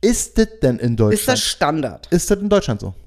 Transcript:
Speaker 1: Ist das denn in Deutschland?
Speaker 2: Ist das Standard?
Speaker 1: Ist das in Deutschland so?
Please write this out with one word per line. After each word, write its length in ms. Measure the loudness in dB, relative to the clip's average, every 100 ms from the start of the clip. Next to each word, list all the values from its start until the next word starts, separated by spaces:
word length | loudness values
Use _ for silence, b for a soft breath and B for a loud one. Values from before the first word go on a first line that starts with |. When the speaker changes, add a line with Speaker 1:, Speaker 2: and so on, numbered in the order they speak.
Speaker 1:
Ist 360 | 2 0 -2 0
das 80 | 0 2
denn 180 | 0 0
in 180 | -2 2
Deutschland? 220 | 2 2
Speaker 2:
Ist 80 | 0
das 120 | -2
Standard? 680 | -2 -2 -2 0 -4 -8 -2
Speaker 1:
Ist 240 | -2 0
das 80 | -2
in 100 | 2
Deutschland 320 | 0 0 -6
so? 140 | -6 -12